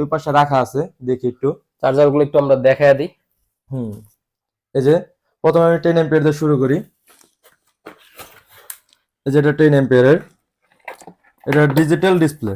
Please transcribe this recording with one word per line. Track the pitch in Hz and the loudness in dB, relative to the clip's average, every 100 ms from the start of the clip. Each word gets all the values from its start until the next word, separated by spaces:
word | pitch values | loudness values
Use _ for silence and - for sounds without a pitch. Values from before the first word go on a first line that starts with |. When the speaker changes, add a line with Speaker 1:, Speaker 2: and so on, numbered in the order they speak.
Speaker 1:
ওই | 147 | -6
পাশে | 160 147 143 | -6 -2 -2
রাখা | 143 135 | 0 -2
আছে, | - 135 175 _ 127 | -2 -6 -10 _ -8
দেখি | 127 123 | -6 -6
একটু। | 123 139 - _ _ | -6 -6 -6 _ _
Speaker 2:
চার্জারগুলো | 131 135 147 143 147 | -4 2 2 2 0
একটু | 151 | 0
আমরা | 143 131 123 | 0 0 2
দেখায় | 131 143 131 | 2 2 2
দিই। | 165 - _ _ _ _ _ | -2 -12 _ _ _ _ _
Speaker 1:
হুম, | 131 117 104 107 _ _ _ _ _ _ | -10 -10 -12 -20 _ _ _ _ _ _
এই | 135 135 | -2 0
যে | 165 175 _ _ _ | 0 -2 _ _ _
প্রথমে | 156 160 165 | 0 2 2
আমি | 170 | 0
টেন | 170 170 | 0 0
অ্যাম্পিয়ার | 160 156 151 | 0 0 0
দিয়ে | 151 | -2
শুরু | 156 147 | -2 0
করি। | 131 151 220 _ _ _ _ _ _ _ _ _ - - _ _ - _ _ _ _ - _ _ _ _ - | 0 -2 -6 _ _ _ _ _ _ _ _ _ -20 -20 _ _ -20 _ _ _ _ -20 _ _ _ _ -2
এই | |
যে | 139 | 0
এটা | 147 143 | 0 2
টেন | 156 143 | 4 4
অ্যাম্পিয়ারের, | 131 123 127 170 - _ _ _ _ _ - - - _ _ _ - | 2 4 4 2 0 _ _ _ _ _ -20 -20 -20 _ _ _ -4
এটা | 143 151 139 | 0 2 2
ডিজিটাল | 156 170 185 180 | 0 0 0 2
ডিসপ্লে, | 160 147 107 | 0 -2 -8